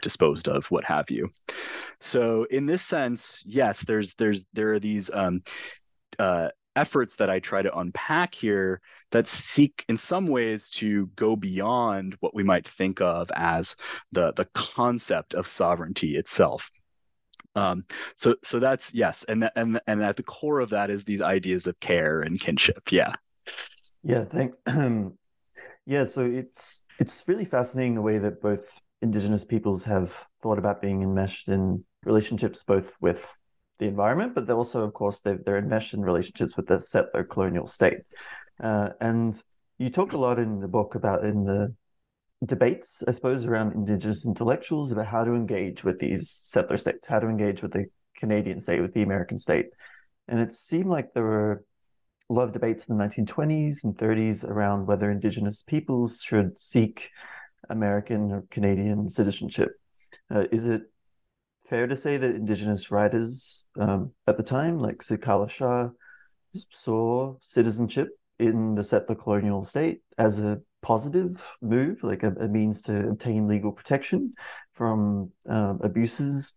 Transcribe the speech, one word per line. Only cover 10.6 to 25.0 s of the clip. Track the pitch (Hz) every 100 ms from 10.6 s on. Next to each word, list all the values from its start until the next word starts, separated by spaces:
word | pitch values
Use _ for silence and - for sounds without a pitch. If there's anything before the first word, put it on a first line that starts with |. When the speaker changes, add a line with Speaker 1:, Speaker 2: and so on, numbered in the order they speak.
| -
Speaker 1:
to | - 107 104 95 -
go | 110 110
beyond | 95 92 104 123 117 98 95 -
what | 90 107
we |
might | 98 87 -
think | - 95 92
of | 90 85 87 -
as | 85 82 - - - - -
the, | 92 82
the | - 92
concept | - - - 123 120 - 87 -
of | 90 95
sovereignty | - 87 85 82 - 78 71
itself. | - 78 80 - - _ _ _ _ _ _ - - 101
Um, | 95 90 - - - -
so, | 123 117
so | - 120
that's, | 131 135 -
yes, | 117 104 - -
and | 110
th-, | 110 117
and, | 117 113 -
and | 104
at | 104 -
the |
core | - - 151 147
of | 117
that | 104 101
is | 101 101
these | 101
ideas | 82 95 92 90 90
of | -
care | - 87 78 80
and | 78 90
kinship. | - - - - -
Yeah. | - - - _ _ - - - - - _
Speaker 2:
Yeah, | - 123 101
thank-, | 156 127 - -
<clears throat> | 147 131 113